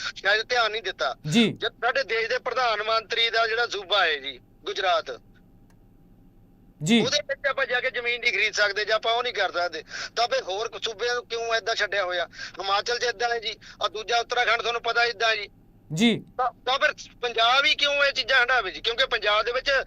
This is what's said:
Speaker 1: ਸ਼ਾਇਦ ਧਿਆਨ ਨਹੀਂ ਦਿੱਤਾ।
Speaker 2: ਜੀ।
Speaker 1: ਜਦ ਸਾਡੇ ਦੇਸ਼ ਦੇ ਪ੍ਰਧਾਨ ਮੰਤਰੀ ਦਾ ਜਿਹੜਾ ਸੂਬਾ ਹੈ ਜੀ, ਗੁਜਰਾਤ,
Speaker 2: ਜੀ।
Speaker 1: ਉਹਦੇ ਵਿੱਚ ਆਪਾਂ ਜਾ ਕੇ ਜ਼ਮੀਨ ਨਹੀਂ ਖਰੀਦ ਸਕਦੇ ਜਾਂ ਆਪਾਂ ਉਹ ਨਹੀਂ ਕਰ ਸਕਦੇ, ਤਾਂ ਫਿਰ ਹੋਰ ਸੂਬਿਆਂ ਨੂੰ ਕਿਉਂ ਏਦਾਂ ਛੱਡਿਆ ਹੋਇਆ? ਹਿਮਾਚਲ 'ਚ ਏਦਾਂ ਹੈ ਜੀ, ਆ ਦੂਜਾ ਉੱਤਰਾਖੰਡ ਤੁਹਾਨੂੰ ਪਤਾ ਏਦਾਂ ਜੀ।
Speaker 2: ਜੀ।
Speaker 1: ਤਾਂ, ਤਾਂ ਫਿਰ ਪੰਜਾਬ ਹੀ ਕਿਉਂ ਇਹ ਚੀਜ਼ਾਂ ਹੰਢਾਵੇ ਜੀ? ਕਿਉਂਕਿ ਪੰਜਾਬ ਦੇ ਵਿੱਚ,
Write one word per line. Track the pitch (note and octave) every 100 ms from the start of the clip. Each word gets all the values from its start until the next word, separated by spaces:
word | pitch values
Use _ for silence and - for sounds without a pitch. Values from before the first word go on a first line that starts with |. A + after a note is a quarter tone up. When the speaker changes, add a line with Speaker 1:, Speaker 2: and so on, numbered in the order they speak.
| - -
Speaker 1:
ਸ਼ਾਇਦ | F#3+ A3 A3
ਧਿਆਨ | B3 A3
ਨਹੀਂ | G#3+
ਦਿੱਤਾ। | F#3 - C#3+ A#2 D3+
Speaker 2:
ਜੀ। | F#3+ G#3+
Speaker 1:
ਜਦ | - A3+
ਸਾਡੇ | - A#3+ C4+
ਦੇਸ਼ | A3+ A3+ A3+
ਦੇ | B3
ਪ੍ਰਧਾਨ | C4 A#3+ A#3+ G#3
ਮੰਤਰੀ | G#3+ A3+ A3 A#3 A#3
ਦਾ | A3+ A3+
ਜਿਹੜਾ | A3+ A#3+
ਸੂਬਾ | G3 F3+ G3+
ਹੈ | E3+ D3
ਜੀ, | C3+ B2 - -
ਗੁਜਰਾਤ, | E3+ G3+ F#3+ E3 D3 A#2+ - - - - - - - - - - - - - - - -
Speaker 2:
ਜੀ। | D3+ A#3
Speaker 1:
ਉਹਦੇ | A#3 D4 -
ਵਿੱਚ | C4+ C#4
ਆਪਾਂ | C4+ C4
ਜਾ | B3
ਕੇ | B3+
ਜ਼ਮੀਨ | A#3+ A#3+ A#3+
ਨਹੀਂ | A#3
ਖਰੀਦ | G#3 G#3+
ਸਕਦੇ | G3 G#3 G3
ਜਾਂ | G3+ A3
ਆਪਾਂ | A3+
ਉਹ | A#3
ਨਹੀਂ | B3
ਕਰ | G3+ F#3
ਸਕਦੇ, | E3+ F3 D#3+ - - - -
ਤਾਂ | A#3+
ਫਿਰ | C4
ਹੋਰ | F3+ F#3+ A3+ -
ਸੂਬਿਆਂ | - G3+ A#3+
ਨੂੰ | B3 F#3+
ਕਿਉਂ | A3+ A#3
ਏਦਾਂ | A3+ G3
ਛੱਡਿਆ | A3 G#3 G3+
ਹੋਇਆ? | F3+ F3+ E3 - - -
ਹਿਮਾਚਲ | G3 G3 G#3+ A#3+
'ਚ |
ਏਦਾਂ | A#3+ G3 A#3+
ਹੈ | A#3
ਜੀ, | A3 G#3 - -
ਆ | G#3
ਦੂਜਾ | G#3 G#3+ A#3+
ਉੱਤਰਾਖੰਡ | A#3 A#3+ A3 A3+
ਤੁਹਾਨੂੰ | A3 A#3
ਪਤਾ | A#3 A3+
ਏਦਾਂ | A#3 G3 A3+ A3
ਜੀ। | G3+ - _ - -
Speaker 2:
ਜੀ। | D#3 A#3 F#3 - -
Speaker 1:
ਤਾਂ, | B3+ - -
ਤਾਂ | C4+
ਫਿਰ | D4 - - -
ਪੰਜਾਬ | A#3+ A3+ A3+ C4
ਹੀ | D4
ਕਿਉਂ | D4 C#4+
ਇਹ | C#4+ C#4
ਚੀਜ਼ਾਂ | C4+ A3+ C4+
ਹੰਢਾਵੇ | B3 B3+ F#3
ਜੀ? | D#3
ਕਿਉਂਕਿ | A3+ A#3 C4
ਪੰਜਾਬ | A#3 G3+ G#3
ਦੇ | G#3+
ਵਿੱਚ, | B3 C#4+ C4+